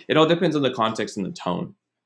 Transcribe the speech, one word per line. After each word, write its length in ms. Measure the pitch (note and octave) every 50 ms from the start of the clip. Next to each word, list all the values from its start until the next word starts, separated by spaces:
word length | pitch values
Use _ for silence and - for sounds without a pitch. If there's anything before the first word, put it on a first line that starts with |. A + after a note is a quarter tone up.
| -
it 100 | - B2+
all 80 | D3+ D#3+
depends 300 | D#3 E3+ E3+ F#3+ E3 D3
on 60 | D3+
the 120 | C#3 B2+ -
context 440 | - A2 A2+ A2 - G#2+ G#2 -
and 80 | G#2+ F#2+
the 60 | F2
tone. 440 | F2 - - F2+ F2 F2 F2 - - _ _ _ _ _ _